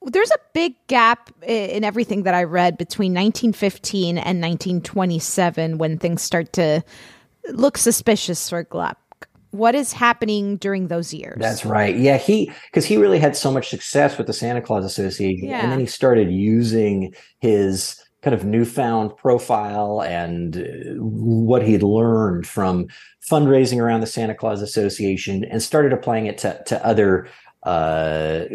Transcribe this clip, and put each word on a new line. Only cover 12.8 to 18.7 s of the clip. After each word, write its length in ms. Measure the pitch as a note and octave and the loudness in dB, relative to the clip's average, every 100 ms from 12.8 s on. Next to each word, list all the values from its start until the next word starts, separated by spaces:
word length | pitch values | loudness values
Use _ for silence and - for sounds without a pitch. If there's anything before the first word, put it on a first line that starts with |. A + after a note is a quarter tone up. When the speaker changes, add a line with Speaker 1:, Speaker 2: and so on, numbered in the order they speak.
Speaker 2:
he 140 | - G#3+ | 2 4
really 200 | G3+ F3 | 6 6
had 160 | D3+ | 4
so 160 | - C3+ | 2 0
much 180 | C3 - | -2 -4
success 500 | A2 - C#3+ C#3+ - | -10 -2 2 2 0
with 80 | A2+ | -6
the 60 | |
Santa 280 | - A#2+ A#2+ | -4 -4 -4
Claus 240 | - G#2 | -2 -4
Association, 640 | F#2+ - F#2+ - G2 F#2 F#2+ | -2 -4 -6 -2 -2 -2 -6
Speaker 1:
Yeah. 140 | - | -4
Speaker 2:
and 100 | A#2 | -2
then 80 | C3 | -2
he 60 | A#2+ | -4
started 440 | - C3 A#2 F#2 | 0 4 4 4
using 840 | F#2+ G#2 A2+ A#2 A2+ G#2 G2 F#2 - - _ | 2 2 2 2 0 0 0 -4 -10 -20 _
his 580 | A#2 G#2 G2 F#2 - - _ _ | 2 4 2 0 -6 -12 _ _
kind 120 | D3 | -2
of 100 | G#2+ | 0
newfound 720 | G2 A2+ A#2 | 0 0 0